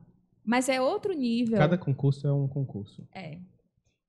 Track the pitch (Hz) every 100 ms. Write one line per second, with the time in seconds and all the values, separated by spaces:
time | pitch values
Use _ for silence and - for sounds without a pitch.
0 | - _ _ _ 214 247 262 262 262 415
1 | 415 320 247 233 233 214 151 180 - 131
2 | 139 135 143 139 135 139 131 98 98 -
3 | - - 82 87 90 _ _ _ _ _